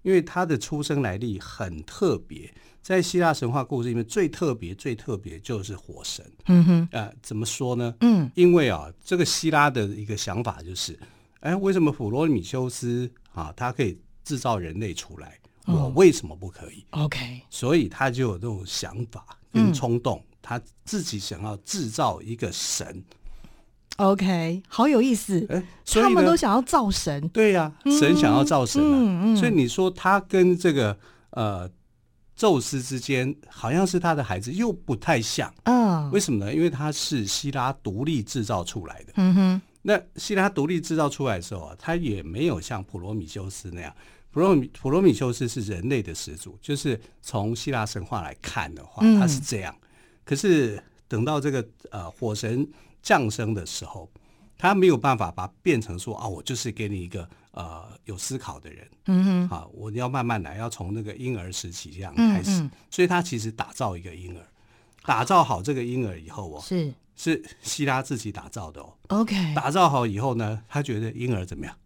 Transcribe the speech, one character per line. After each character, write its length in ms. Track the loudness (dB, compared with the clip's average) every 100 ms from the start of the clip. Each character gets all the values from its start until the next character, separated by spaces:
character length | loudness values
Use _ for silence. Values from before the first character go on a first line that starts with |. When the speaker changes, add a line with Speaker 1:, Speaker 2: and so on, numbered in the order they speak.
Speaker 1:
因 100 | 4
为 100 | 2
他 240 | 2 -4
的 120 | 0 -2
出 260 | -2 -6
生 180 | -2 0
来 140 | 0 -2
历 220 | -6 -6
很 420 | -10 -10 -10 -10
特 340 | -14 -2 0 0 -6
别， 260 | -16 -18 -20 _ _
在 220 | -2 0
希 180 | 2 2
腊 140 | 2
神 180 | 2 -2
话 120 | -2
故 180 | -2 -4
事 80 | -2
里 60 |
面 100 | -2
最 240 | -2 0 0
特 240 | 0 -2
别、 220 | -2 -8
最 180 | -8 -8
特 240 | -8 -6 -8
别 220 | -8 -14
就 240 | -8 -8
是 120 | -8
火 280 | -12 -14 -14
神。 200 | -12 -12 -14 -8
Speaker 2:
嗯 180 | 6 8
哼。 240 | 8 6 2
Speaker 1:
呃， 200 | -4 -8 -12
怎 120 | -8
么 80 | -6
说 320 | -4 -4 -2
呢？ 160 | -2 -4 4
Speaker 2:
嗯。 280 | 6 6 2
Speaker 1:
因 180 | 6 8
为 160 | 8 4
啊， 180 | 0 -6 -16
这 140 | -4 0
个 80 |
希 240 | 0 0 2
拉 180 | 4 4
的 200 | 2 -2
一 180 | -4
个 100 | -8
想 280 | -6 -4 -4
法 180 | -4 -8
就 140 | -12
是， 240 | -8 -8 -10 -20 _ _ _
哎， 160 | -4
为 180 | 0 2
什 80 | 4
么 100 | 2
普 200 | 2 -4
罗 160 | 0 2
米 160 | 2
修 260 | -2 -4 -4
斯 420 | -4 -4 -2 -4 -10 -16
啊， 180 | -12 -10 -6
他 140 | -6
可 100 | -2
以 180 | -4 -4 -18 -20
制 140 | -8 -4
造 220 | -2 -2
人 200 | -4 -6
类 140 | -6
出 240 | -8 -12 -18
来， 220 | -20 -20 _ _
Speaker 2:
哦。 80 | 0
Speaker 1:
我 160 | 0 2
为 160 | 8 8
什 160 | 8 -6
么 80 |
不 120 | -10 -12
可 220 | -14 -18
以？ 140 | -20 -10
Speaker 2:
OK。 500 | -2 -2 -2 -8 -12 _
Speaker 1:
所 260 | -6 2
以 140 | 2 2
他 220 | -2 -2
就 160 | 0 -2
有 60 | -2
这 40 |
种 220 | -6 -8
想 400 | -8 -8 -8 -8 -10
法 140 | -12 -20 -20 _
跟 220 | 4 4
冲 260 | 4 0 0
动， 200 | 0 -4
Speaker 2:
嗯。 180 | -10 _
Speaker 1:
他 180 | -10 -10 -10 _
自 180 | -6 -6
己 160 | -4 -6
想 240 | -8 -8
要 160 | -8 -10
制 320 | -8 -6 -4
造 320 | 0 -2 -2
一 140 | -8
个 160 | -6 -6
神。 520 | -4 -4 -6 -6 -14 -16 -20 -18 -16 -18 -20 _ _ _ 2
Speaker 2:
OK， 640 | 2 4 2 0 0 -4 -6
好 220 | 2 4
有 120 | 6
意 140 | 4
思。 300 | 0 0 -2 0
Speaker 1:
哎， 140 | -4 -6 -14
所 160 | 0 4
以 20 |
呢， 60 | 6
Speaker 2:
他 40 |
们 120 | 6
都 100 | 6
想 180 | 6 4
要 80 | 2
造 280 | 2 2 2
神。 340 | 0 -2 -4 -2
Speaker 1:
对 240 | 4 4
呀， 200 | 4 0 -2
Speaker 2:
嗯。 120 | 2 4
Speaker 1:
神 160 | 6 6
想 160 | 6
要 100 | 4
造 220 | 4 4
神 180 | 2 4
啊。 40 | 4
Speaker 2:
嗯， 420 | 6 4 4 4
嗯。 40 | 4
Speaker 1:
所 100 | 4
以 40 |
你 180 | 4 2
说 200 | 2 0
他 300 | 2 2 2
跟 380 | 2 4 6 6
这 160 | 2
个， 240 | 2 0 -2 -12 _ _
呃， 400 | -4 -4 -4 -10 _ _ _ _ _ _
宙 240 | 0 4 4
斯 220 | 0 -6
之 180 | -6 -8
间 340 | -2 -2 -2 -6 -14
好 240 | -8 -2
像 160 | 0 2
是 100 | 2
他 160 | 0
的 80 | 0
孩 160 | -2 -4
子， 140 | -4
又 180 | -2 -2
不 240 | -4 -4
太 280 | -4 2 0
像。 280 | 0 -4 -6 -2
Speaker 2:
嗯。 480 | 2 4 4 2 2
Speaker 1:
为 80 | 0
什 140 | 2
么 100 | 0
呢？ 100 | 0
因 80 | 0
为 80 | 0
他 220 | 0 -4
是 340 | -4 -4 -2
希 260 | -2 -4 -4
拉 200 | -2 -4 -4
独 220 | -6 -4
立 180 | -2 -2
制 220 | -2 -4
造 220 | -2 -2
出 200 | -4 -10
来 160 | -12 -16
的。 100 | -6
Speaker 2:
嗯 180 | 2 6
哼。 280 | 6 4 2 _ _
Speaker 1:
那 160 | 0 0 0 -14
希 180 | -2
拉 140 | 0 2
独 180 | 0 0
立 140 | -2
制 160 | -2 0
造 100 | 0
出 180 | 0
来 120 | -2 -2
的 40 |
时 140 | -6
候 60 | -10
啊， 140 | -12 -12
他 160 | -4
也 260 | -2 -2 -4
没 260 | -6 -2 -2
有 120 | -2
像 240 | -6 -8
普 160 | -8 -10
罗 140 | -8
米 120 | -8
修 240 | -8 -10 -10
斯 220 | -10 -12
那 80 | -12
样。 160 | -14 -16 -20 -20 -8
普 120 | 2
罗 120 | 4
米-， 160 | 4 2 -6
普 120 | 0
罗 120 | 4
米 120 | 4
修 180 | 4 0
斯 160 | -2 -4
是 140 | -4
人 260 | -6 -6 -2
类 160 | -2
的 100 | -4
始 220 | -10 -12
祖， 240 | -14 -16 -16
就 140 | -8
是 240 | -4 -2 -4 -8 _
从 340 | -8 -4 -4
希 160 | -4 -4
腊 140 | -4
神 180 | -4 -8
话 180 | -8 -8
来 140 | -8 -12
看 340 | -8 -6 -8
的 80 | -10
话， 180 | -16 4
Speaker 2:
嗯。 120 | 6 6
Speaker 1:
他 80 |
是 140 | 4 0
这 200 | -4 -6
样。 120 | -8 -14 _ _ _ _
可 100 | -6
是 480 | 0 4 4 2 -4 _ _ _
等 160 | -2
到 160 | 0 -2
这 100 | -2
个， 160 | -4 -6 _ -16
呃， 200 | -12 -12
火 240 | -6 -6
神 320 | -4 -2 -2 -4 -8 _ _
降 280 | 2 2 2
生 240 | -2 -4
的 100 | -4
时 220 | -6 -10
候， 240 | -12 -16 -18 -20 _ _ _ 0
他 160 | 2
没 140 | 6 6
有 100 | 6
办 180 | 2
法 140 | 0 -2
把 160 | -6
它 80 | -10 _
变 180 | 0 0
成 180 | -2 -10
说 160 | -10 -8
，“啊， 100 | -8
我 140 | -8
就 140 | -8
是 160 | -6 -6
给 180 | -6 -8
你 100 | -6
一 80 | -8
个， 220 | -12 -12 _ _
呃， 320 | -14 -14 -14 -18 -20
有 120 | -16 -10
思 180 | -8
考 240 | -8 -10 -16
的 80 | -18
人。” 160 | -20 -20 _
Speaker 2:
嗯 420 | 2 4 4 2 0
哼。 80 |
Speaker 1:
啊， 120 | -6 -12
我 200 | -14 -10
要 180 | -6 -4
慢 160 | -2
慢 160 | -2 -2
来， 160 | -4 -10
要 100 | -10
从 240 | -10 -8
那 120 | -8
个 100 | -8
婴 240 | -8 -8 -6
儿 140 | -8
时 180 | -10 -10
期 220 | -14 -14
这 80 | -12
样 140 | -6
开 260 | 2 2 2
始。 80 | 0
Speaker 2:
嗯， 160 | 0
嗯。 60 | -2 -8 _
Speaker 1:
所 160 | 0
以 20 | 2
他 140 | 2
其 160 | -2 -6
实 140 | -6
打 200 | -8 -12
造 240 | -6 -6
一 60 | -6
个 140 | -12
婴 200 | -16 -16
儿， 60 | -16 -20 _ _ _ _ _
打 180 | -2 0
造 200 | 4 4
好 180 | 4 0
这 140 | -2
个 100 | -4
婴 220 | -2 -4 -4
儿 120 | -6
以 80 | -12
后 240 | -12 -12
哦， 100 | -12
Speaker 2:
是。 260 | -4 -4 -4 -8 _
Speaker 1:
是 260 | -6 -2 -2 -4 -14
希 240 | -10 -4
拉 160 | 0 0
自 160 | -2 -6
己 140 | -6
打 180 | -10 -14
造 200 | -12 -12
的 120 | -16
哦。 120 | -20 _ -2
Speaker 2:
OK。 440 | 0 2 0 0
Speaker 1:
打 180 | 0 0
造 160 | 4 4
好 200 | 4 0
以 100 | 0
后 160 | -2
呢， 280 | -2 -2 -6 -6
他 140 | -6
觉 180 | -4 -4
得 100 | -6
婴 220 | -6 -2
儿 120 | -2
怎 100 | -4
么 100 | -10
样？ 80 | -12 -14